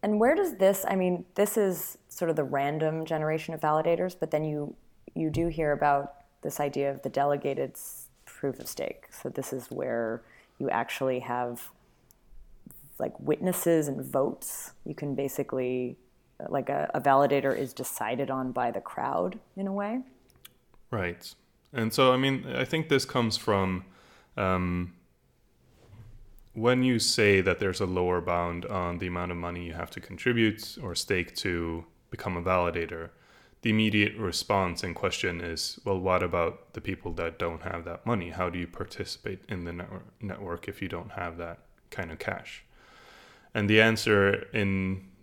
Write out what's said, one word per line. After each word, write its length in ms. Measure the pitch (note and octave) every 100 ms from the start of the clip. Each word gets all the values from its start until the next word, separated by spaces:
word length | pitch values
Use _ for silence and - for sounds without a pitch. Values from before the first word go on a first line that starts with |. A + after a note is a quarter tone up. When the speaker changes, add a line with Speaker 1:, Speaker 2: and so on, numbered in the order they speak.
Speaker 1:
And 160 | G#3 G#3+
where 160 | A#3 E4+
does 220 | F#4+ A3+
this, 280 | F#3+ G3 -
I 80 | F#3+
mean, 300 | F#3 F3+ F3+ -
this 220 | G#3 -
is 400 | G3+ E3+ - - _
sort 200 | - E3+
of 60 | D#3
the 80 |
random 640 | C3+ C#3 C#3 D3+ D#3 D#3+ D#3+
generation 480 | D#3+ D#3 D#3 D#3
of 80 | D#3+
validators, 540 | D#3 D#3 D#3+ E3+ F3+ F3+
but 140 | D#3
then 120 | D3+
you, 320 | D#3 D3+ D3 - _ _ - -
you 140 | D#3+
do 180 | D#3 E3+
hear 240 | D3 D3+
about 440 | D3 D3 C#3+ C#3 - _ _
this 180 | - -
idea 320 | C#3+ C#3 C#3
of 100 | C3+
the 80 | C#3
delegated 640 | C#3+ C#3+ C#3+ C#3+ C3+ C#3
s-, 380 | - - - - _ -
proof 340 | - C#3 B2
of 80 | -
stake. 400 | - - - -
So 180 | - -
this 240 | - C3+
is 140 | C3+ A#2+
where 500 | - B2+ A#2 A2+ A#2 - - _ _
you 100 | C3+
actually 500 | G#2 A#2 - C3 B2+
have, 520 | B2 B2 B2 A#2+ - _ _ _ _ _ _ - - - - - - -
like, 180 | - -
witnesses 680 | C#3+ D3+ F#3 F3+ - E3 D3
and 160 | C#3
votes. 680 | C3+ C3+ C#3 - - - - - -
You 80 |
can 220 | D3 C#3+ C3+
basically, 800 | C#3 - C#3 C3 B2+ B2+ B2 C3+ _ _ _ _ -
like, 180 | C#3 C3
a, 240 | C#3+ D3
a 60 | -
validator 580 | C#3 C3+ C#3+ C#3 C#3 -
is 140 | C3+
decided 580 | - C3 - G#2+ B2 C3+
on 220 | C3+ B2+
by 200 | A#2+ B2
the 100 | -
crowd 580 | - - C3+ A2 B2+ G#3 - -
in 120 | G3
a 60 |
way. 280 | G3 G3+ A#3+ B3+ - _ _ - _ _ - -
Speaker 2:
Right. 420 | A#2 F2+ F2 - - _ _ _
And 220 | C3 A2+
so, 180 | A2 C3
I 60 | B2+
mean, 280 | C3+ C3+ C#3
I 120 | B2 C3
think 240 | D#3+ D#3+
this 160 | C#3 -
comes 320 | C3 A2+ G#2+
from, 480 | - G2+ F#2+ F#2 F#2 - - - _ -
um, 580 | F#2+ F#2 F2+ F2 F2 - _ _ _ _ _ _ _ _ - - - - - - -
when 300 | - A#2 B2+
you 160 | B2+ A#2+
say 420 | - - G#2 G2
that 180 | F#2 F2+
there's 220 | G2+ F#2
a 40 | F#2+
lower 360 | F#2 F2+ F2+
bound 440 | F2 F2 F2 F2 F2
on 340 | F#2 F2 F2
the 80 | F2+
amount 240 | F2+ F2+
of 60 | F2
money 280 | F2 F2 F2
you 80 |
have 160 | E2 E2+
to 100 | -
contribute 800 | - F2 - A#2+ A2 G#2 - -
or 100 | B2
stake 420 | E2+ - F#2+ F2 -
to 460 | G2 F2 E2+ E2 - _ _
become 260 | - - F2
a 60 |
validator, 640 | E2+ F#2 F2 E2+ E2 E2 E2 - _ - - _
the 80 | A#2
immediate 440 | G#2+ A2 G#2 G2+ G#2+
response 640 | G2+ - - G2+ F#2+ F2
and 100 | F#2+ E2
question 460 | F#2+ - G2+ E2+
is, 380 | F2 E2 - -
"Well, 160 | - F#2+
what 220 | F#2+ F#2
about 520 | F#2 F2 E2+ - -
the 80 | -
people 300 | - F#2 -
that 260 | E2+ E2 E2
don't 240 | F2 E2
have 220 | F2+ E2+ E2
that 200 | E2+ -
money? 240 | A#2 F2
How 200 | E2 F2+
do 80 | F2
you 80 | F2
participate 720 | - F#2 - G2 - - F#2+ -
in 140 | F#2+
the 80 | E2+
networ-, 320 | E2+ F#2 G2 - _
network 460 | G2+ F#2 G2 E2+ -
if 120 | F#2+
you 60 | F#2+
don't 260 | E2+ E2
have 240 | - F2 E2
that 220 | E2+ F2 _ _ _
kind 220 | - F2
of 80 | E2+
cash?" 440 | - - - - - - - - - - - - _ A2+
And 120 | G2+
the 140 | A2
answer 640 | A2+ A2 - G#2 G2 G2 -
in 540 | A#2 G2 F#2+ F#2+ F#2+ - -